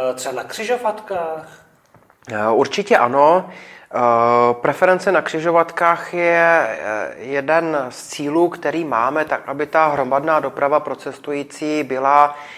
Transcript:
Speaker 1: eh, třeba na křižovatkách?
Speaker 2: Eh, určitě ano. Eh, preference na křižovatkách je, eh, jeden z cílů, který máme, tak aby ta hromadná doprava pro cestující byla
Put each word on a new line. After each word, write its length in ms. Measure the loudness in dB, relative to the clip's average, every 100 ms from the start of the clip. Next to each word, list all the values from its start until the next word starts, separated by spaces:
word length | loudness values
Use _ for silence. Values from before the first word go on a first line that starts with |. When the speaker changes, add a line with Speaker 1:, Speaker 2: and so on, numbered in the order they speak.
| -4
Speaker 1:
eh, 40 |
třeba 200 | -4 -6
na 100 | -8
křižovatkách? 1040 | -8 -8 -4 -2 -2 -6 -6 -6 -6 -8 -14 -20 _ _ _ _ _ _ -10
Speaker 2:
Eh, 180 | -2 2
určitě 460 | 2 2 -2 2 4
ano. 540 | 4 4 4 4 0 -14 -20 -20 -8
Eh, 600 | 0 2 4 4 4 2
preference 580 | 2 -2 2 2 2 2
na 100 | 0
křižovatkách 920 | 0 -2 0 2 2 2 2 2 -2
je, 520 | -2 2 4 4 4 2
eh, 460 | -4 -6 -6 -6 -10
jeden 580 | -6 -4 0 0 0 -2 -4
z 180 | -10 -14
cílů, 400 | -8 -2 2 0
který 360 | 0 -4 -4
máme, 400 | -2 0 0 0
tak 180 | -2 -4 -6
aby 200 | -6 0
ta 200 | 2 2
hromadná 540 | 0 0 0 0 0
doprava 400 | 0 -2 0 0
pro 160 | -2 -10
cestující 840 | -12 -12 -8 -8 -8 -8 -4 -4
byla 540 | -4 -2 4 4 4 0 -16